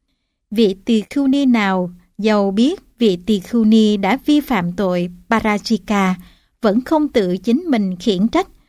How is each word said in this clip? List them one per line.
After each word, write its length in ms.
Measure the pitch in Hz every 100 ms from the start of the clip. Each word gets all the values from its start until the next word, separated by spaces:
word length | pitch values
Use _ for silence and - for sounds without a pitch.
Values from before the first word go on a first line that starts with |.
| _ _ _ _ -
Vị 260 | 214 214 190
tỳ 180 | - 226 196
khưu 180 | 285 277
ni 160 | 277
nào 460 | 277 233 202 190 180 180 _ -
dầu 320 | 214 208 196
biết 300 | 196 254 392 _ -
vị 200 | 226 180 180
tỳ 140 | 208
khưu 240 | - 233
ni 320 | 214 220 214 208
đã 220 | 190 220 -
vi 140 | 294
phạm 320 | 285 220 175
tội 380 | 180 196 180 175 - -
Parajika, 840 | 226 220 208 - 214 - 202 190 180 - _ _ -
vẫn 200 | 220 208
không 280 | - 320 302
tự 280 | 240 185 185
chính 240 | - 254
mình 360 | 359 240 190 180
khiển 320 | 240 180 226
trách, 200 | 320 392 _